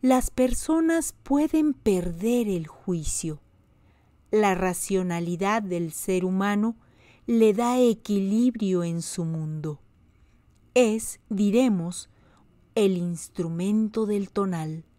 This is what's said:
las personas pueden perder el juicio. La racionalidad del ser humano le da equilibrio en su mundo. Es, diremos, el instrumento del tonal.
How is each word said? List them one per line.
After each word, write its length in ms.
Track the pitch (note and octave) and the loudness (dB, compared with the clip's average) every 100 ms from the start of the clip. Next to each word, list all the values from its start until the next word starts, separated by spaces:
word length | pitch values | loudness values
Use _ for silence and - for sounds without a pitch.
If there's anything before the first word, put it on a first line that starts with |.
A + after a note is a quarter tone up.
las 300 | B3+ B3+ - | 4 2 2
personas 800 | - B3+ B3 - D#4+ E4 E4 - - | 0 0 0 0 2 2 0 -2 -10
pueden 540 | - C#4 D#4 D#4+ D4+ C4+ | -2 0 2 2 0 0
perder 720 | - F#3 E3+ E3+ G#3+ B3 A3 | 0 0 -2 -4 -2 0 0
el 180 | F3+ D#3 | -4 -6
juicio. 760 | - - F3 D3+ - E3+ D3+ _ _ _ _ _ _ _ _ _ | -12 -6 -4 -4 -6 -6 -10 _ _ _ _ _ _ _ _ _
La 240 | G#3+ G#3 A3 | 2 2 2
racionalidad 1040 | F#3+ F3 - G3 F3+ E3+ E3+ F3 G3 A3 | 0 -2 -2 -2 -2 -4 -4 -2 -2 -2
del 300 | G3+ F3 E3+ | -2 -4 -4
ser 340 | - - F#3 F#3 | -6 -2 -2 0
humano 500 | F#3 G3 G#3 A3 A3+ _ _ _ _ - | 0 0 0 0 -4 _ _ _ _ -2
le 260 | A#3 A3 | 4 4
da 260 | G3+ A#3+ B3+ | 4 2 4
equilibrio 1040 | B3 A3 - G3+ F#3+ G#3+ B3 A3+ G3+ F#3 | 4 2 0 0 2 2 2 2 2 2
en 200 | E3+ E3+ | 0 -4
su 220 | E3+ - E3 | -6 -6 -4
mundo. 540 | D#3+ D#3 D#3 D3+ D3 - _ _ _ _ _ _ _ _ | -4 -6 -6 -8 -8 -14 _ _ _ _ _ _ _ _
Es, 460 | B3 A#3+ A3 - - _ | 4 4 2 -6 -14 _
diremos, 800 | G3+ G#3 G#3+ C4 G3 E3+ F3 - _ _ _ _ _ _ | 0 2 4 2 2 -2 -10 -16 _ _ _ _ _ _
el 240 | - G3+ F#3 | 0 2 2
instrumento 1080 | F3 E3+ - - E3 E3 F#3+ G#3+ A3 A3 G#3+ | -2 -6 -10 -6 -6 -2 0 0 0 -2 -2
del 240 | G#3 G3 | -2 -4
tonal. 540 | - G3 E3+ D#3 D#3+ - | -4 -2 -4 -6 -10 -14